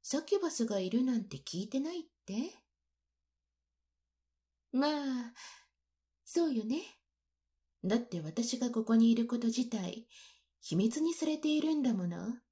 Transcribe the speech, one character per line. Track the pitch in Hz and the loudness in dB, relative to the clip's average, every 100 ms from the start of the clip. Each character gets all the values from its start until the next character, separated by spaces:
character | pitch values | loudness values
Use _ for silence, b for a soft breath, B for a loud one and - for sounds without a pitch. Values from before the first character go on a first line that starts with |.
| - | -4
サ | 285 | -4
キ | - 403 | 0 0
ュ | |
バ | 349 | 0
ス | - 226 | -2 -2
が | 202 | 0
い | 185 | 0
る | 226 | 0
な | 254 233 | 2 0
ん | |
て | 196 135 | -2 -10
聞 | - 170 | -8 -8
い | 214 | -4
て | 269 | -4
な | 302 | -4
い | 359 | -6
っ | 320 _ - | -10 _ -8
て？ | 202 330 - _ _ _ _ _ _ _ _ _ _ _ _ _ _ _ _ _ _ _ _ _ | -6 -6 -8 _ _ _ _ _ _ _ _ _ _ _ _ _ _ _ _ _ _ _ _ _
ま | 254 294 | 0 2
あ、 | 302 277 254 233 B B B B _ _ _ _ _ | 0 -2 -4 -6 B B B B _ _ _ _ _
そ | - - 330 | -4 0 2
う | |
よ | 240 214 | 0 0
ね。 | 285 415 - _ _ _ _ _ _ _ _ | -2 -4 -16 _ _ _ _ _ _ _ _
だ | 180 226 | 0 2
っ | |
て | 240 170 | 0 -6
私 | 151 160 233 240 | -6 -2 -2 0
が | 247 | 0
こ | 233 | 0
こ | 220 226 | 4 6
に | 226 | 8
い | 233 | 6
る | 233 | 2
こ | 240 | 0
と | 233 | 0
自 | 226 240 | 0 -2
体、 | 220 180 - - B B B B _ | -2 -6 -8 -14 B B B B _
秘 | - 165 | -4 2
密 | 220 240 | 2 2
に | 320 330 | -2 0
さ | 311 | -2
れ | 311 | 0
て | 311 | 0
い | 302 | 2
る | 311 | 2
ん | 302 | 2
だ | 254 196 | 0 0
も | 175 | -2
の。 | 170 190 247 _ | -4 -8 -8 _